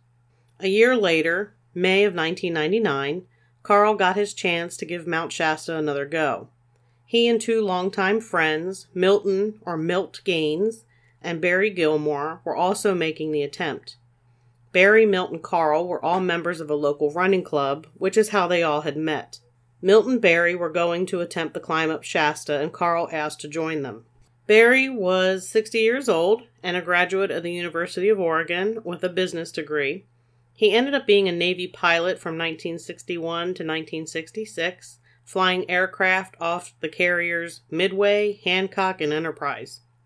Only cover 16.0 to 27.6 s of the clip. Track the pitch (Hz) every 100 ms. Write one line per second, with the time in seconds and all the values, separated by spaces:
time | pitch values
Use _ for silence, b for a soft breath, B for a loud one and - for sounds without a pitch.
16 | 151 180 185 170 165 170 151 147 147 143
17 | 147 160 185 190 180 151 139 143 - -
18 | 185 220 208 208 175 175 165 147 156 147
19 | 160 143 - - _ _ _ - 185 214
20 | 208 247 185 170 170 175 170 165 170 170
21 | 185 180 175 - 160 175 - 160 160 160
22 | - 175 151 156 - 147 156 - 175 170
23 | 165 160 151 147 151 151 160 156 135 110
24 | - _ _ _ - 214 233 262 262 254
25 | 180 185 185 190 185 - 214 233 220 254
26 | 254 165 170 233 - _ 180 175 170 175
27 | 180 190 196 156 170 175